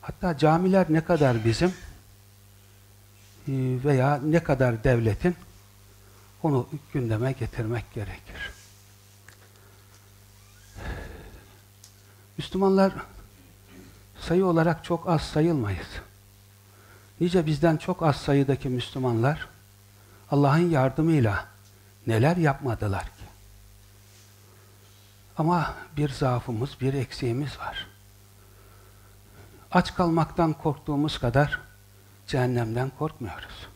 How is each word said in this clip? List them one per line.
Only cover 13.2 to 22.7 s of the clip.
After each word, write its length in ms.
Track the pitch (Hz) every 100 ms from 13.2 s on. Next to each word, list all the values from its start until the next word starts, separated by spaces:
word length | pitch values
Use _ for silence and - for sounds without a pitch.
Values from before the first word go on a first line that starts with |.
| - - - - - - - - - -
sayı 260 | - 170 190
olarak 380 | 165 165 156
çok 240 | - 170 185
az 140 | 165
sayılmayız. 640 | - 151 160 156 107 90 - - - - - - - - - - - - - -
Nice 260 | 175 180 160
bizden 300 | 147 170 156
çok 260 | - 180
az 140 | 160 139
sayıdaki 520 | - 139 135 131 135
Müslümanlar 800 | 123 - 139 127 113 123 156 - - - - - - - - -
Allah'ın 400 | 143 139 151 175
yardımıyla 760 | 156 131 - 160 156 110 95 - - - - - - -
neler 300 | 113 135 180
yapmadılar 680 | 156 139 135